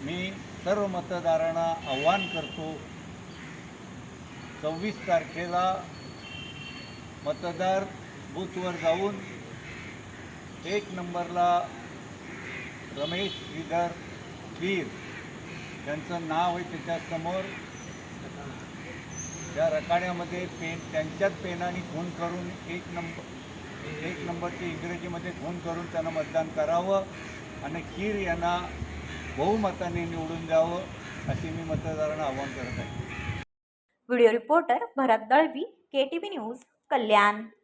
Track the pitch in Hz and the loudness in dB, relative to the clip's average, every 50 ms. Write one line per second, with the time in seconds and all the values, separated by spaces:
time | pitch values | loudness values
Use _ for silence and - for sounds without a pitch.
0 | 135 143 170 180 185 190 196 196 - - - - - 180 202 208 202 196 185 175 | -2 -2 -2 -2 -2 -4 -4 -8 -10 -12 -12 -4 2 2 4 4 4 2 0 -2
1 | 170 - 185 175 165 165 160 160 160 165 165 165 165 165 165 - - 139 135 135 | -2 -2 -4 0 4 4 4 6 4 4 4 2 2 2 2 0 -2 -2 -2 4
2 | 147 160 190 202 190 170 165 165 156 151 - - 160 160 160 143 - - - - | 6 6 6 6 2 0 -2 -2 -4 -4 -6 -6 -4 -4 -6 -6 -10 -10 -12 -12
3 | - - - - - - - - - - - - - - - - - - - - | -12 -12 -12 -12 -12 -12 -12 -12 -12 -12 -12 -12 -12 -12 -14 -12 -14 -12 -12 -12
4 | - - - - - - - - - - - - - 156 160 165 190 214 - - | -12 -12 -12 -12 -12 -12 -12 -12 -12 -12 -10 -4 -2 -2 -2 0 -2 -2 -2 -2
5 | - - 175 165 - - - 165 175 175 175 180 185 185 190 - - - - - | 2 4 4 4 4 2 -4 -4 -2 2 2 4 4 4 4 2 -2 -8 -10 -12
6 | - - - - - - - - - - - - - - - - - - - - | -12 -12 -12 -12 -12 -10 -10 -10 -10 -10 -10 -10 -10 -10 -10 -10 -10 -12 -12 -12
7 | - - - - - 147 156 - - 175 165 160 185 185 190 196 196 190 - - | -12 -12 -12 -4 -2 -2 -2 0 -2 -4 0 2 4 4 4 4 2 0 -6 -10
8 | - - - - - - - 170 190 185 - 185 180 180 175 165 160 165 165 185 | -12 -12 -12 -12 -12 -8 -6 -6 -4 -4 -2 -2 -2 -2 -2 2 4 4 4 6
9 | 196 202 208 190 190 - - - - - - - - - - - - - - - | 4 2 0 -2 -6 -8 -10 -10 -10 -10 -10 -10 -10 -10 -10 -10 -10 -10 -12 -12
10 | - - - - - - - - - - - - - 170 196 208 208 - 185 185 | -12 -12 -12 -12 -12 -12 -12 -12 -12 -12 -12 -8 -4 0 0 0 0 0 -6 -4
11 | 180 175 175 175 170 170 175 175 175 175 175 175 - - - - - - - - | -4 -2 0 -2 -2 0 4 6 8 8 8 6 4 0 -6 -10 -10 -10 -10 -12
12 | - - - - - - - - - - - - - - - - - - - 135 | -12 -12 -12 -12 -12 -12 -10 -10 -8 -8 -8 -6 -8 -8 -10 -12 -12 -10 -4 -4
13 | 147 160 170 185 202 185 - - - - 190 160 160 - 160 170 175 170 170 - | -2 0 0 0 0 -2 -2 -6 -10 -8 -8 -8 -4 0 2 2 2 2 0 -6
14 | - - - - - - - - - - - - 165 190 196 180 147 107 - - | -10 -10 -10 -10 -10 -12 -12 -10 -10 -10 -6 -2 0 2 2 2 0 -2 -6 -10
15 | - - - - - - - - - - - - - - - - - 135 147 156 | -10 -10 -10 -10 -10 -10 -12 -12 -10 -10 -10 -10 -10 -10 -10 -8 -4 -4 -4 -4
16 | - - 170 170 170 160 156 165 175 175 175 175 175 - 170 156 135 165 170 160 | -4 -4 -4 -4 -2 0 2 4 4 4 2 0 -4 -4 -6 -6 -4 -2 -4 -4
17 | - - 170 160 160 170 180 190 190 196 196 - - - - - - - - - | -2 -4 -4 -2 -2 0 -2 -2 -2 -4 -6 -8 -10 -10 -12 -10 -10 -10 -10 -12
18 | - - - - - - - - - 135 127 - - - - - 151 156 170 - | -12 -12 -10 -10 -10 -10 -10 -8 -8 -8 -8 -10 -10 -10 -10 -10 -10 -10 -10 -10
19 | - - - - - - - - - - - 147 160 165 151 156 135 - 170 175 | -10 -10 -8 -8 -8 -8 -8 -8 -8 -4 2 4 4 4 4 2 4 4 4 4
20 | 180 180 175 170 175 160 175 180 180 170 - - 165 165 170 165 - - - 156 | 4 2 -2 -2 -4 -4 -4 -4 -4 -4 -6 -6 -4 -4 -4 -4 -6 -2 -2 0
21 | 156 160 151 - 196 196 180 - - 180 175 170 180 180 180 180 175 - - 156 | 0 0 2 2 2 2 2 0 -4 -4 -2 -2 -2 -2 -2 -2 -6 -4 -4 -4
22 | 175 180 160 165 170 170 175 180 180 175 180 175 - - 170 175 165 - 170 170 | -4 -4 -4 -2 -2 -2 -2 -4 -4 -6 -8 -8 -8 -6 -6 -6 -6 -6 -6 -4
23 | 170 165 160 - - - - - - - - - - - - - - 156 151 147 | -4 -4 -6 -8 -10 -10 -12 -12 -12 -12 -12 -12 -10 -10 -10 -8 -8 -6 -6 -4
24 | 160 175 175 151 147 170 170 170 175 175 170 - 180 170 160 160 165 170 180 170 | -4 -4 -4 -4 -4 -4 -4 -2 -4 -4 -4 -2 -4 -4 -4 -4 -4 -4 -4 -4
25 | 165 180 175 170 160 180 160 - 131 160 175 170 156 165 170 170 170 160 - 165 | -4 -6 -6 -4 -6 -6 -8 -6 -6 -6 -6 -4 -4 -4 -2 -2 -4 -2 -2 -2
26 | 160 165 151 156 151 143 - 160 160 156 135 156 151 151 165 170 180 190 196 196 | -2 0 0 -2 -2 2 2 2 0 2 2 2 4 4 4 4 4 6 4 4
27 | 190 - - - - - - - - - - - - 143 160 170 160 - - 175 | 4 0 -8 -10 -10 -10 -10 -10 -10 -10 -10 -6 -6 -4 -4 -4 -6 -6 -4 0
28 | 196 214 208 202 190 175 165 170 170 175 175 175 175 170 - - - - - - | 0 2 2 2 2 2 2 2 4 2 2 2 0 -4 -4 -6 -6 -6 -6 -8
29 | - - - - - - - 131 147 185 214 220 208 190 180 - 180 175 170 170 | -6 -6 -8 -6 -6 -6 0 2 4 4 6 6 4 2 2 2 -2 0 0 0
30 | 170 165 170 165 160 160 165 165 165 160 160 160 160 170 170 180 190 - - - | 0 0 -2 -2 -2 -2 -2 -4 0 6 8 8 8 8 4 0 -2 -4 -8 -8
31 | - - - - - - - - - 165 - - - - - - - 160 160 156 | -8 -8 -8 -4 -2 0 0 0 0 -2 -2 -2 -2 0 0 0 0 0 0 2
32 | 156 151 156 156 156 139 131 135 139 139 127 131 127 123 123 123 110 104 - - | 2 2 2 2 0 0 2 0 -2 -4 -4 -4 -4 -4 -2 -4 -4 -4 -4 -6
33 | - - - - - - - - - _ _ _ _ _ _ _ _ _ _ _ | -6 -4 -6 -4 -4 -2 -4 -4 -6 _ _ _ _ _ _ _ _ _ _ _
34 | _ - 247 240 233 220 220 240 226 - 302 339 330 - 240 320 466 - - 277 | _ 0 6 10 10 10 10 6 4 6 6 6 8 6 4 4 4 0 2 4
35 | 269 254 226 220 220 220 254 285 320 302 - 269 370 480 - _ _ _ - 269 | 6 8 6 6 6 8 8 8 8 8 4 -2 -4 -4 -6 _ _ _ 2 2
36 | 269 269 330 339 349 403 392 294 214 220 240 254 - _ _ _ _ _ - 254 | 4 4 2 -2 -2 -2 -4 -4 -4 -4 -6 -8 -12 _ _ _ _ _ 2 4
37 | 233 214 214 202 202 208 208 214 226 220 - _ | 6 8 10 10 10 8 6 2 -6 -10 -14 _